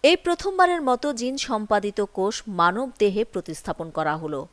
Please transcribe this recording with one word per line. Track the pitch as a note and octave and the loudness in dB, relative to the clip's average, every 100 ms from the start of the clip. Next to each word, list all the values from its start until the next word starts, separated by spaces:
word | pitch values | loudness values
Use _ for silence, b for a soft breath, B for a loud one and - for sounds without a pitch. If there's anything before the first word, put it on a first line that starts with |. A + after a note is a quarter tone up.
এই | C#4 F4+ | 6 4
প্রথমবারের | E4+ E4+ G4+ F#4+ F4+ F4 | 2 -2 -2 2 4 4
মতো | C4+ B3 D4 | 0 0 0
জিন | A#3+ B3 C4+ | -2 -4 -4
সম্পাদিত | - A3 G#3 G#3 G3+ G3+ | -4 -4 0 0 0 -4
কোষ | G3+ - F#3+ A3 - | -4 -2 -2 -4 -8
মানব | F3+ E3+ F#3+ C4 - | 2 2 2 -6 0
দেহে | G#3 G3 | 0 2
প্রতিস্থাপন | A3+ F#3+ E3+ D#3 - E3 E3 | -2 -4 -8 -10 -8 -8 -6
করা | D#3+ D#3 D#3 | -4 -2 -2
হলো। | D#3 C#3+ - | -4 -6 -8